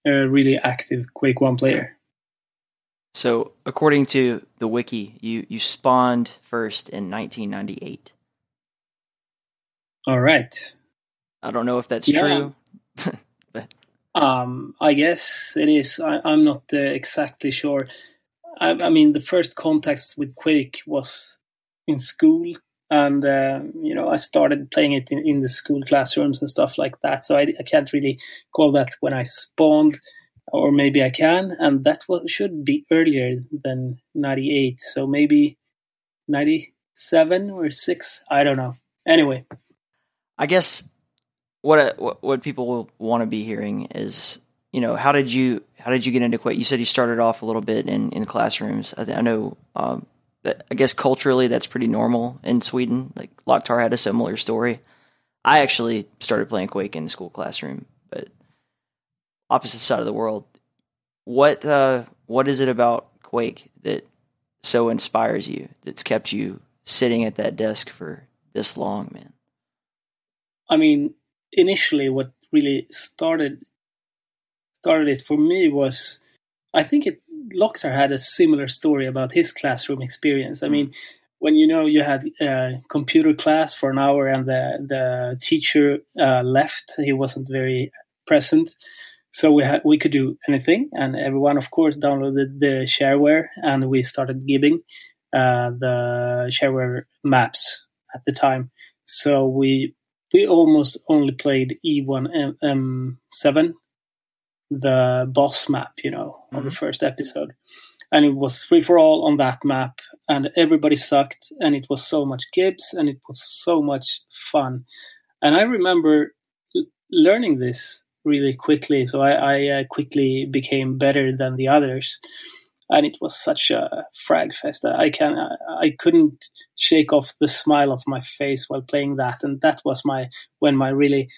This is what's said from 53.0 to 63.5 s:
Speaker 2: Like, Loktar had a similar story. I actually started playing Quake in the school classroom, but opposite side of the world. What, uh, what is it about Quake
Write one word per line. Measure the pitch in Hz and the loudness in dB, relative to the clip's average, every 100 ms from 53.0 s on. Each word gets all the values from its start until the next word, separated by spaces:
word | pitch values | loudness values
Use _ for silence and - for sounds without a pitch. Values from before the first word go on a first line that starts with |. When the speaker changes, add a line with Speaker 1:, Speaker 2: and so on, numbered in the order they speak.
| 131 - | -6 -14
Speaker 2:
Like, | - _ - | -18 _ 0
Loktar | 127 - 120 | 0 2 0
had | 113 | 0
a | 117 | 0
similar | 104 113 104 107 | 0 -2 -2 -4
story. | - 113 120 113 _ _ _ _ _ _ | -4 -2 -2 -4 _ _ _ _ _ _
I | 123 151 | 2 4
actually | 135 - 117 113 101 _ | 4 0 -2 -4 -6 _
started | - 113 - | -4 -2 -2
playing | 107 95 | -4 -6
Quake | 98 98 | -6 -8
in | 82 | -8
the | 78 | -8
school | - 90 | -8 -10
classroom, | - - - 73 67 - _ _ | -10 -8 -8 -10 -14 -16 _ _
but | - - _ _ _ _ _ _ _ _ _ _ _ _ | -16 -16 _ _ _ _ _ _ _ _ _ _ _ _
opposite | 127 123 - | -4 -2 -2
side | - 120 | 0 -2
of | 110 | -4
the | |
world. | 110 113 107 - _ _ _ _ _ _ _ | -6 -6 -6 -12 _ _ _ _ _ _ _
What, | - 120 143 - | -6 2 4 2
uh, | 147 143 135 127 120 _ _ | 0 2 2 0 -4 _ _
what | 120 135 | -2 0
is | 135 | 0
it | 131 | 0
about | 117 120 117 - _ | 2 2 0 -6 _
Quake | _ 120 117 | _ -4 -4